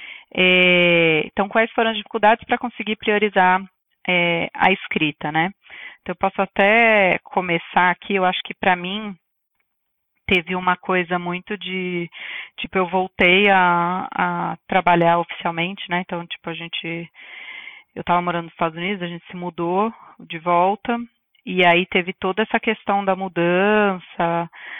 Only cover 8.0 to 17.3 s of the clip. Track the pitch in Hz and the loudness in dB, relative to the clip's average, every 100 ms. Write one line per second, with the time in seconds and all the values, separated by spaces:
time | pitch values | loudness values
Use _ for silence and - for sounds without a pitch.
8 | - 196 180 180 - - 196 180 180 208 | -2 0 0 -2 -6 -4 0 0 -2 -8
9 | 214 180 _ _ _ _ _ _ _ _ | -10 -14 _ _ _ _ _ _ _ _
10 | _ _ - 185 165 185 185 180 - 185 | _ _ -2 0 0 -2 -2 -2 0 -2
11 | 170 180 175 180 - 208 185 185 180 175 | 0 -4 -4 -6 -8 -10 -8 -6 -4 -6
12 | 170 - - - - - - 196 175 185 | -6 -10 -14 -14 -14 -14 -4 -2 0 0
13 | 185 - 180 185 208 190 180 175 175 185 | -2 2 4 6 6 4 4 2 0 -2
14 | - - 175 175 170 170 - 190 175 170 | -6 -4 -2 -2 -4 -8 -4 0 4 4
15 | 170 175 170 - 175 165 175 196 - 180 | 4 2 0 -6 -6 -4 -4 -6 -6 -6
16 | 185 175 170 - - 165 170 - 165 165 | -4 -8 -10 -12 -10 -10 -10 -10 -8 -8
17 | 170 - - | -10 -16 -20